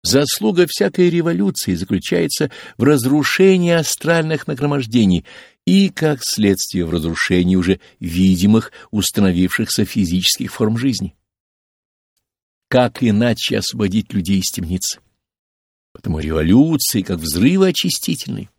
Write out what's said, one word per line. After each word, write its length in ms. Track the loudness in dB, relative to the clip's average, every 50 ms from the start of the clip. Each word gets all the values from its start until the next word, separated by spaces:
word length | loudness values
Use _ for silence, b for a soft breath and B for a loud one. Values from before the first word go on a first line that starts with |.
| -2
Заслуга 640 | 0 0 0 0 0 -4 -2 -2 0 2 2 0 0
всякой 400 | 0 -4 -4 -2 0 2 2 2
революции 640 | 2 0 -2 -2 -2 0 -2 -2 -4 -4 -4 -4 -4
заключается 760 | -4 -2 -4 -4 -4 -2 -2 -2 -2 -2 -2 -2 -4 -4 B B B B B B
в 60 | 0 2
разрушении 880 | 4 4 4 2 2 0 2 0 0 2 4 4 6 6 4 2 2
астральных 760 | 2 0 0 -2 -6 -4 -2 0 0 0 0 -2 -4 -6 -4
нагромождений 800 | -8 -6 -2 -2 -2 -2 -2 -4 0 2 4 4 4 2 0 B B B B B B B B _
и, 240 | 2 4 4 4 2
как 300 | 0 -2 -2 -2 -2 -2
следствие, 640 | -4 -6 -2 2 2 2 2 2 -2 -6 -4 -4 -2
в 60 | -2
разрушении 640 | -2 -2 -2 -4 -4 -4 -2 0 2 2 2 2 2
уже 260 | 2 2 0 0 b b b b b
видимых, 720 | -10 -4 0 2 4 4 4 4 4 4 4 2 0 -2 B B B B
установившихся 920 | -4 -4 -4 -2 0 0 2 2 2 2 0 0 0 -4 -4 -4 -2 -2 -2
физических 680 | -2 -2 -2 -2 0 -2 -2 0 -2 -2 -2 -6 -10 -4
форм 240 | -2 -2 -2 0
жизни. 380 | -2 -2 -2 -2 -4 -8 -10 _ _ _ _ _ _ _ _ _ _ _ _ _ _ _ _ _ _ _ _ _ _ _ _ _ _ _ _ _ _ _ _
Как 340 | 2 2 2 2 _ -2 0
иначе 540 | 2 2 2 2 0 0 -2 -4 -4 -4
освободить 560 | -4 -4 -6 -4 -4 -4 0 0 -2 -4 _ -4
людей 260 | -4 -2 0 -2 -2
из 120 | -2 -4
темницы? 500 | -6 -8 -6 -6 -6 -6 -6 -8 -10 _ _ _ _ _ _ _ _ _ _ _ _ _ _ _ _ _ _ _
Потому 280 | _ -12 -8 -6 -6 -4
революции, 840 | -4 -4 -2 0 2 4 6 6 6 4 2 -2 -2 -2 -2 -2
как 180 | -2 -2 -6 -6
взрывы 500 | -6 -6 -2 2 2 2 4 4 2 2
очистительные. 800 | 2 0 -2 -4 -4 -4 -4 -6 -6 -6 -6 -10 -10 -10 -10 -14 _